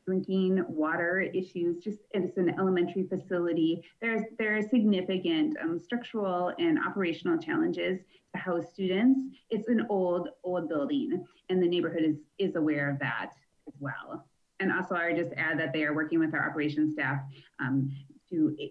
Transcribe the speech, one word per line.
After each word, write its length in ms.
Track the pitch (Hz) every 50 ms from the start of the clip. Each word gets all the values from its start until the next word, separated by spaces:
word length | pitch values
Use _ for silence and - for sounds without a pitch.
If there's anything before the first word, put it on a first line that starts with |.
| _
drinking 580 | 185 190 185 - - 190 190 185 185 190 185 - -
water 500 | 165 156 156 156 165 175 170 170 180 190
issues. 640 | 185 - - 185 185 185 - 180 170 175 170 170 -
Just, 160 | 214 202 - - _
it's 260 | - 196 175 185 - 196
an 180 | 175 170 - 175
elementary 460 | 190 190 185 175 175 - - 196 180
facility. 800 | - 190 - - - 190 175 175 170 160 170 160 165 170 170 - - _ _
There's, 220 | 226 226 226 208 - - - -
there 180 | 220 208 214 214
are 40 |
significant, 960 | 208 214 262 247 208 214 202 185 180 196 190 185 185 170 165 156 151 156 - -
um, 160 | - 165 170 170
structural 720 | - - 240 240 240 - - 220 202 190 180 175 180 180 - -
and 200 | 170 170 156 -
operational 580 | - 196 - 202 190 170 160 - 180 180 165 160
challenges 600 | - 160 165 165 165 175 180 180 175 180 190 185 - _ - _ _ _ -
to 60 | 185
house 300 | - 185 170 170 160 -
students. 480 | - - 190 185 185 196 233 262 269 269 - - - - _ -
It's 180 | 226 208 - -
an 180 | 240 220 214 -
old, 400 | 208 190 185 180 175 180 170 - - - -
old 260 | 180 180 175 160 151
building, 560 | 160 147 139 - 147 135 - - - - - - _ _ _ -
and 120 | 185 185
the 60 | 180 175
neighborhood 360 | 175 175 160 165 170 165 160
is, 120 | 156 147 147 - _ _ -
is 160 | 196 170 -
aware 340 | 170 151 156 147 147 143 143
of 100 | 139 135
that 320 | 143 117 117 110 92 - - - _ _ _ _ _ 151
as 60 | - 143
well. 440 | 139 131 110 - - - - - - _ _ _ _ _ _ -
And 100 | 196 185
also, 240 | - 180 185 - 190
I 120 | 170 170 170
would 60 | 160 170
just 160 | 170 170 -
add 240 | - 160 156 160 156
that 140 | 160 143 165
they 100 | 156 151
are 100 | 147 147
working 260 | 156 156 - 165 165
with 140 | 160 156 160
our 160 | 143 139 147
operations 440 | 143 156 147 151 147 151 151 151 -
staff, 260 | - 139 131 139 139 - - - - - - _ -
um, 320 | 135 127 135 139 131 - - - - - - - _ _
to, 260 | 180 - - - - - - -